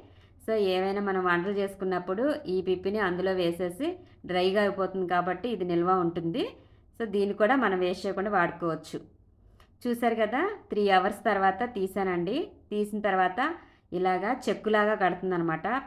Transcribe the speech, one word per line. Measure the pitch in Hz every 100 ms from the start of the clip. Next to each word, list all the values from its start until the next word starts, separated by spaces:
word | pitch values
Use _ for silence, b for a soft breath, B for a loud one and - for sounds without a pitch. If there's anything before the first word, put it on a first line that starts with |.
| B B B - -
So, | 220 196
ఏవైనా | 185 196 202 202
మనం | 190 180
వంటలు | 175 185 202
చేసుకున్నప్పుడు | 196 - 185 180 175 190 277 269 -
ఈ | 185 185
పిప్పిని | 180 190 214 190
అందులో | 180 185 185
వేసేసి | 170 175 180 180 311 359 B B -
డ్రైగా | 180 185 202 202
అయిపోతుంది | 196 185 190 180
కాబట్టి | 180 175 175 247 208
ఇది | 180
నిల్వ | 170 175 185
ఉంటుంది. | 170 170 165 208 453 b b b b -
So, | 226
దీన్ని | 202 196 196
కూడా | 214 269
మనం | 214 185
వేస్ట్ | 180 190 202
చేయకుండా | 190 208 196
వాడుకోవచ్చు. | 170 175 170 160 - - - - _ _ - b b _
చూసారు | 247 233 240 226
కదా, | 214 254 381 415 -
త్రీ | 208 202 190
అవర్స్ | 190 208 226
తర్వాత | 196 196 190 240 214
తీసానండి. | 190 202 190 175 175 269 415 - -
తీసిన | 208 208 208 208
తర్వాత | 185 180 180 285 339 B B _ 180
ఇలాగా | 185 180 196 262 -
చెక్కులాగా | 190 214 214 208 208
కడుతుందనమాట. | 185 175 185 180 165 160 196 254